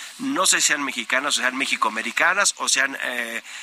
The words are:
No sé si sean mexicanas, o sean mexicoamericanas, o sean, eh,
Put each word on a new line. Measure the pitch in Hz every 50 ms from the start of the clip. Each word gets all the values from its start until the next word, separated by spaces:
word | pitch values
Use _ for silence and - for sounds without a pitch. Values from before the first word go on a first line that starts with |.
| - - -
No | - 139 135 139 165 190
sé | 185 180 170
si | -
sean | - 151 147 143
mexicanas, | 135 120 123 113 - 127 131 139 143 123
o | 117
sean | 120 127 127
mexicoamericanas, | 131 135 - 131 120 - 110 110 110 110 117 110 - 151 165 185 202 196 - -
o | - 135
sean, | 123 - 135 135 135 135 -
eh, | - 131 127 120 117 117 117 113 - - - -